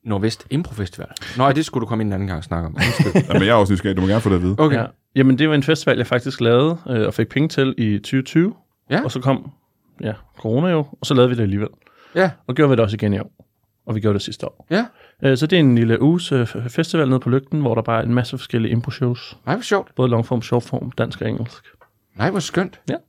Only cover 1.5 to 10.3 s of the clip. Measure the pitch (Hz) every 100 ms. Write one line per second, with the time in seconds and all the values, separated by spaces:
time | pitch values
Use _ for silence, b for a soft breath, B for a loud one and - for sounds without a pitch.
1.5 | 139 156 131 113 110 107 95 98 85 78
2.5 | 85 82 - 98 - 120 - - - 98
3.5 | 117 98 95 104 92 95 107 110 92 90
4.5 | 101 156 120 113 _ _ - 131 127 156
5.5 | 151 139 156 - 113 117 123 131 131 117
6.5 | 120 151 170 - 123 107 110 113 - 156
7.5 | - 135 - 113 101 - 135 131 160 185
8.5 | - _ _ _ 156 247 135 127 135 -
9.5 | - _ _ _ _ 107 98 -